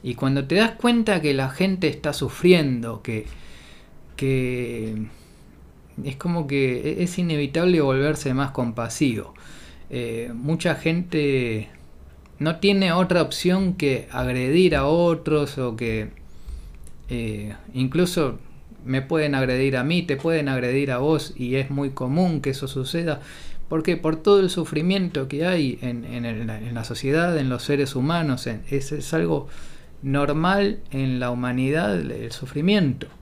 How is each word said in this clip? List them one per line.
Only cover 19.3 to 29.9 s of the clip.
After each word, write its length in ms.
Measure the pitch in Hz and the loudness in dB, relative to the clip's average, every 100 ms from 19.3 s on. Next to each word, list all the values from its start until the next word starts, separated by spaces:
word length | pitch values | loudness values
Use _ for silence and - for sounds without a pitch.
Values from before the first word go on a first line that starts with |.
agredir 400 | 139 127 127 135 | 2 2 2 2
a 80 | 127 | 2
mí, 200 | 135 175 | 2 0
te 120 | 170 | 0
pueden 320 | 135 165 165 143 | -2 2 2 2
agredir 440 | 131 123 135 139 | 0 2 2 2
a 80 | 123 | 2
vos, 340 | 147 156 - | 2 2 0
y 200 | - 123 | -6 -2
es 140 | 131 135 | 0 0
muy 200 | 139 143 | -2 -2
común 500 | 139 127 156 185 151 | -2 0 2 2 2
que 120 | 139 | -2
eso 180 | 131 135 | -4 -4
suceda. 500 | 135 131 170 170 143 - - - - - | -4 -2 -2 -2 -4 -8 -12 -6 -4 -2
¿Por 160 | 160 | 0
qué? 140 | 160 170 | 0 0
Por 180 | 156 | 0
todo 240 | 160 202 202 | 2 6 6
el 100 | 185 | 6
sufrimiento 800 | 180 156 156 175 196 175 147 131 | 0 -2 0 2 2 0 -2 -4
que 180 | 143 | -2
hay 320 | 170 180 135 - | 0 2 0 -2
en, 240 | 127 120 | -4 -6
en 200 | 117 120 | -6 -6
el, 240 | 120 113 113 | -4 -4 -4
en 240 | 110 113 | -6 -6
la 120 | 117 | -6
sociedad, 520 | 110 113 135 156 175 165 | -6 -4 0 2 2 2
en 120 | 131 | 0
los 140 | 123 | -2
seres 320 | - 143 139 | 0 0 0
humanos. 520 | 131 139 170 156 127 117 | 0 0 2 0 -2 -4
En, 160 | 110 - | -6 -2
es, 240 | 139 135 | -2 -2
es 200 | 151 - | -6 -2
algo 340 | 160 170 147 135 - - - - | 0 2 0 -2 -10 -10 -12 -16